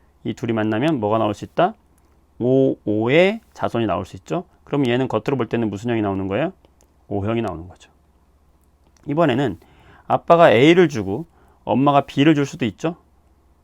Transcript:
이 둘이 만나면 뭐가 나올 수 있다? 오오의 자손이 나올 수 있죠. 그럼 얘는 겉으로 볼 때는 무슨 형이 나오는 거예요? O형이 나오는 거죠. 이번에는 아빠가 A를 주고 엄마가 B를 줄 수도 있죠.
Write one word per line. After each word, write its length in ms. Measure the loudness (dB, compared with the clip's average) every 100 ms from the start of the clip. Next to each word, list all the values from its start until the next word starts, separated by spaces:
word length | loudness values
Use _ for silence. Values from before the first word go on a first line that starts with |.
| _ _
이 100 | -10
둘이 200 | -6 -4
만나면 460 | -2 -2 -2 -2 -2
뭐가 180 | -2 0
나올 160 | -2
수 120 | -4 -8
있다? 280 | -2 -2 -4 _ _ _ _ _ -6
오오의 1040 | 0 2 2 -2 -4 -2 2 2 2 0 -10
자손이 320 | -8 -6 -2 -2
나올 200 | -4 -6
수 100 | -14
있죠. 300 | -8 -8 -8 _
그럼 240 | -6 -2 0
얘는 200 | 0 -2
겉으로 300 | -4 -2 -4
볼 100 | -2
때는 220 | -4 -4
무슨 200 | -6 -4
형이 120 | -4
나오는 260 | -2 -4 -4
거예요? 260 | -4 -4 -8 _ _ _ _ -10
O형이 320 | -6 -4 -4
나오는 260 | -4 -8 -14
거죠. 240 | -20 -20 _ _ _ _ _ _ _ _ _ _ _ -6
이번에는 520 | 0 0 2 -2 -6 _ _ _ -14 -4
아빠가 440 | -2 4 6 8
A를 380 | 8 6 6 4
주고 360 | 0 -6 -6 -10 _ _ _ -4
엄마가 360 | 0 2 2
B를 340 | 0 0 2 2
줄 100 | -2
수도 200 | -4 -8
있죠. 300 | -6 -8 -10 _ _ _ _ _ _